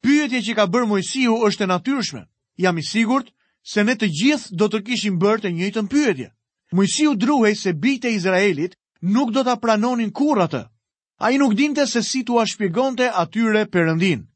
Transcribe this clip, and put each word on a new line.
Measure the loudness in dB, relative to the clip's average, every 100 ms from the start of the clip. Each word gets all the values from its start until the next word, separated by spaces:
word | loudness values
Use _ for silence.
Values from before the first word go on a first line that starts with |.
| 4
Pyetja | 2 2 -2
që | -2
ka | 0 2
bërë | 2 0
Mojsiu | 0 -2 0 2 2 2
është | 0
e | -2
natyrshme. | -2 -2 -4 -4 -10 -16 _ _ -2
Jam | 0 0
i |
sigurt | -4 -2 0 0 -2 _ _ _
se | -6 0
ne | 0 0
të | -2 0
gjithë | 0 0 -4
do | -2 0
të | 0 -4
kishim | -4 -2 0
bërë | 2 0
të | -2 -4
njëjtën | -4 -4 -2
pyetje. | 0 0 -2 -8 _ _ _ _
Mojsiu | 0 2 2 2 2
druhej | 2 4 2 2
se | -2
bijtë | -2 -2 -2 -2
e |
Izraelit | -2 0 2 2 0 -6 _ _ _
nuk | 0 0 2
do | 0
ta | 0 0
pranonin | 0 2 0 0 -4
kurrë | -2 0 2 0
atë. | -2 -8 _ _ _ _ _
Ai | 0 2
nuk | 2 2
dinte | 0 0 0
se | -2
si | -2 -4
t'ua | 0 0 0
shpjegonte | -2 -2 0 -2 0 -2
atyre | 0 -2 0 2 2 0
Perëndin. | 0 0 2 0 0 -6